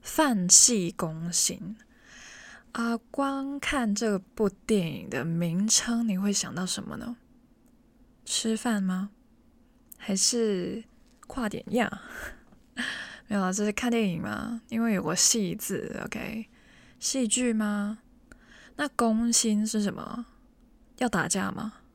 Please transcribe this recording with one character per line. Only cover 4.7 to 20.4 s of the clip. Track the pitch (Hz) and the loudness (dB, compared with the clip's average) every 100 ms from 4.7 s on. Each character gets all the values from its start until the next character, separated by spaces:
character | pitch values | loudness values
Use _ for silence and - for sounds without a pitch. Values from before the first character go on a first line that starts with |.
| 214 165 | 2 2
影 | - - | -4 -6
的 | - | -4
名 | 165 165 170 170 214 | 0 0 0 2 4
称， | - - 233 233 | 2 2 0 0
你 | 185 | 2
会 | 202 | 2
想 | 196 - | 0 -2
到 | 175 180 | -4 -4
什 | - | -4
么 | - - | -8 -10
呢？ | 240 240 _ - _ _ _ _ _ _ - _ - | -10 -10 _ -20 _ _ _ _ _ _ -20 _ -6
吃 | - 220 | -2 -2
饭 | 220 247 214 | -2 0 0
吗？ | 190 185 202 - _ - - _ - _ _ - | 0 -2 -4 -10 _ -20 -20 _ -20 _ _ -12
还 | - | -4
是 | 190 - 240 220 190 180 208 - - - - - | 2 2 2 2 0 -2 -6 -12 -20 -20 -20 -12
跨 | - 220 | -4 -4
点 | - - | -4 -2
呀？ | 247 220 - - - - - | 0 0 -4 -14 -12 -12 -14
<laughs> | - - - - - - - - - | -20 -20 -16 -8 -6 -6 -12 -16 -2
没 | 202 | 0
有 | |
啦， | 185 | 0
这 | 190 | 2
是 | 208 | 0
看 | 208 247 | 0 0
电 | 233 208 | 2 2
影 | 170 | 0
嘛， | 208 - - 233 - | -4 -6 -6 -8 -4
因 | 226 | 0
为 | 233 | 2
有 | 190 | 2
个 | - - | 2 4
“戏” | - 233 185 | 4 4 0
字， | 170 - 196 - - | -4 -4 -6 -6 -8
OK？ | - - - 220 226 - - - - - | -8 -8 -8 -10 -12 -18 -20 -20 -20 -8
戏 | - 269 226 | -4 0 0
剧 | 247 247 | 2 2
吗？ | 220 208 208 202 214 - - - - - - - - | 2 0 -2 -4 -8 -14 -20 -20 -20 -20 -20 -18 -6
那 | 285 | -4
攻 | - 226 220 233 | 2 2 4 4
心 | 233 226 208 214 | 2 4 2 2
是 | 214 | 0
什 | 202 | -2
么？ | - - - 233 - | -4 -8 -8 -10 -18